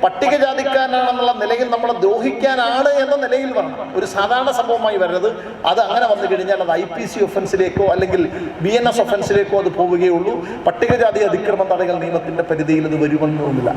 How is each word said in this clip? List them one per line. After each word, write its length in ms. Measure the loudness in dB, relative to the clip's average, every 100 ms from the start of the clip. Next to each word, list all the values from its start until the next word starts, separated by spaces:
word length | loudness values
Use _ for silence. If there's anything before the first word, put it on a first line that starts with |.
പട്ടികജാതിക്കാരനാണെന്നുള്ള 1300 | 0 0 0 2 0 0 0 0 0 0 0 0 0 0
നിലയിൽ 260 | 0 0 0
നമ്മളെ 220 | -2 -2 0
ദ്രോഹിക്കാനാണ് 880 | 2 2 -2 0 0 2 0 2 2 2
എന്ന 120 | 2 0
നിലയിൽ 260 | 0 -2 -2 -2
വരണം, 240 | -4 -6 -6 -4
ഒരു 100 | -4
സാധാരണ 360 | -2 0 2 0 -2
സംഭവമായി 380 | 0 0 0 0
വരരുത്. 280 | 0 0 -2 -4 -12 -6 0
അത് 100 | 2 2
അങ്ങനെ 180 | 2 2
വന്നു 140 | 0 0
കഴിഞ്ഞാൽ 320 | 0 0 -2 0
അത് 60 | 0
ഐ 20 | -2
പി 100 | -6 -8
സി 60 | -2 0
ഒഫൻസിലേക്കോ 580 | 0 -2 0 0 2 2 2
അല്ലെങ്കിൽ 280 | 0 0 0 -2 -8 -4
ബി 80 | 0 2
എൻ 60 | 2
എസ് 100 | 2 0
ഒഫൻസിലേക്കോ 520 | 0 2 2 2 0
അത് 60 | 0 0
പോവുകയുള്ളൂ. 560 | 0 2 2 2 0 -4 -6 -2 -2
പട്ടികജാതി 520 | 0 0 4 2 2 0
അതിക്രമം 400 | 0 -2 0 0
തടയൽ 240 | 0 0 -2
നിയമത്തിൻ്റെ 400 | -2 -4 -4 -4 -2
പരിധിയിൽ 340 | -2 2 0 2
അത് 60 | 0
വരുമെന്നൊന്നുമില്ല. 680 | 0 2 0 0 -2 0 -2